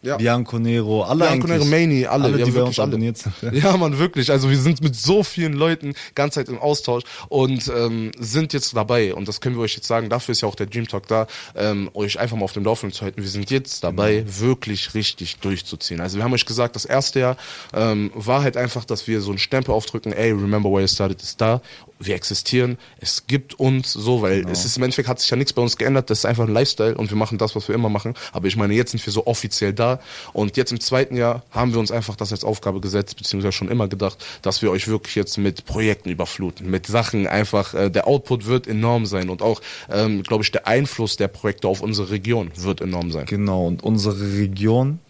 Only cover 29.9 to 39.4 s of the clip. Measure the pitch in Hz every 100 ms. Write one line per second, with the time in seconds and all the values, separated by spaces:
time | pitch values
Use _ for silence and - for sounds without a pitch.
29.9 | 127 - - - - 104 127 127 120 -
30.9 | 127 135 123 117 120 - - 123 117 104
31.9 | 117 107 107 104 104 107 107 101 95 95
32.9 | 101 101 - - 98 98 - 92 120 101
33.9 | 98 98 - - - 95 92 107 92 -
34.9 | 110 - - 98 - 98 87 - 110 110
35.9 | 101 90 87 87 - 92 - 92 92 -
36.9 | 113 110 110 98 104 104 104 98 85 98
37.9 | 85 - 139 - 120 104 127 - 107 117
38.9 | 120 107 95 92 90